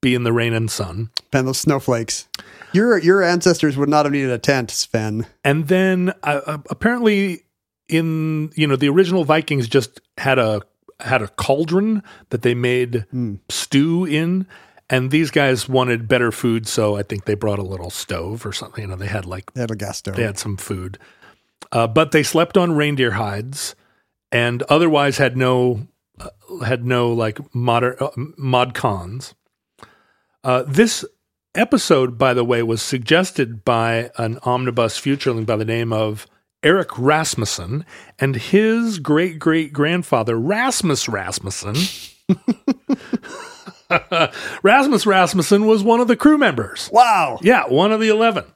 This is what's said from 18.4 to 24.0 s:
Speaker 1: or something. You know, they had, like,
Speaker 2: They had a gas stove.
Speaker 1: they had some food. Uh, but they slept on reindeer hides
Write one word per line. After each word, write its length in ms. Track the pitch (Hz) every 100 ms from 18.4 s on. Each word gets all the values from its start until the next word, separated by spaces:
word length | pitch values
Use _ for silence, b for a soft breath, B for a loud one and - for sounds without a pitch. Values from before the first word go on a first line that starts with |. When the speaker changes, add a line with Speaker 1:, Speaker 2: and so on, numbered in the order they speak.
| 107
Speaker 1:
or 60 |
something. 300 | - - -
You 60 | 101
know, 80 | 92
they 100 | 98
had, 160 | 104 92
like, 260 | 92 -
Speaker 2:
They 60 | 127
had 80 | 117
a 60 | 110
gas 220 | 101 -
stove. 180 | - 95
Speaker 1:
they 60 |
had 140 | 113 101
some 180 | 107 95
food. 420 | - 98 92 98 b b b b b _ -
Uh, 140 | 120 117
but 240 | 113 160
they 100 | 156
slept 340 | 139 160 170 190
on 160 | 175
reindeer 400 | 151 147 143 123
hides 640 | 95 107 101 120 139 - - _ _